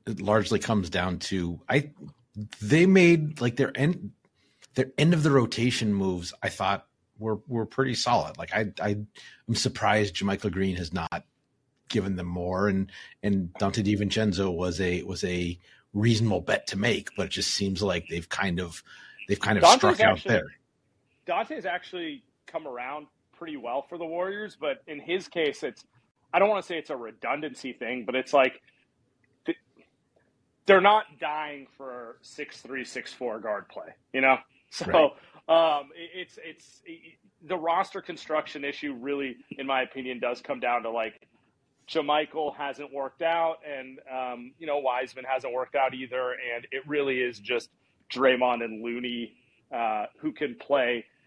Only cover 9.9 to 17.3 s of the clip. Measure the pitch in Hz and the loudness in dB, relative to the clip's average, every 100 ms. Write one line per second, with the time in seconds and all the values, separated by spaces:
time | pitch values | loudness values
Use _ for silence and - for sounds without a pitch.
9.9 | 107 104 - 98 98 104 87 95 92 85 | 4 2 0 -2 -2 -2 0 0 -2 -4
10.9 | 87 80 82 - _ _ _ _ _ - | -4 -4 -6 -10 _ _ _ _ _ -4
11.9 | 113 95 92 87 90 87 92 101 95 95 | -2 0 -2 -4 -4 -2 2 2 2 -2
12.9 | - - - 104 98 87 - 98 101 101 | -8 -20 -6 0 0 -2 -2 -2 0 2
13.9 | 101 101 110 110 90 95 85 92 87 92 | 2 0 0 0 2 0 0 -2 0 0
14.9 | 90 92 90 92 90 87 87 _ - _ | -2 -4 -6 -4 -2 -4 -6 _ -20 _
15.9 | 101 113 110 113 92 85 - - 98 120 | 0 2 4 2 0 0 -2 -2 -2 0
16.9 | 107 - - 90 | 0 -4 -6 -4